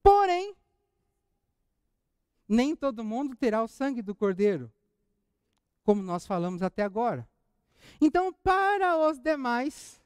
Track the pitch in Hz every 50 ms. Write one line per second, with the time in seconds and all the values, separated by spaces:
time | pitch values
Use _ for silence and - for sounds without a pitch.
0 | _ 403 403 403 403 370 349 359 381 415 392 _ _ _ _ _ _ _ _ _
1 | _ _ _ _ _ _ _ _ _ _ _ _ _ _ _ _ _ _ _ _
2 | _ _ _ _ _ _ _ _ _ _ 202 233 254 285 320 - - 277 240 214
3 | 226 214 220 247 285 285 254 - - 240 214 220 226 226 - - 269 277 277 233
4 | 220 190 202 _ 214 196 190 180 202 208 196 151 123 113 _ _ _ _ _ _
5 | _ _ _ _ _ _ _ _ _ _ _ _ _ _ _ _ _ - 208 208
6 | 190 185 175 175 - - 202 175 170 180 185 170 185 185 - - 208 208 185 214
7 | 240 240 180 131 117 _ _ _ _ _ _ _ _ _ _ _ _ - - _
8 | 294 311 - 349 370 370 359 _ _ 381 370 381 392 392 415 403 381 359 339 320
9 | 311 311 320 262 240 302 311 285 262 240 240 240 254 302 - - - - - _
10 | _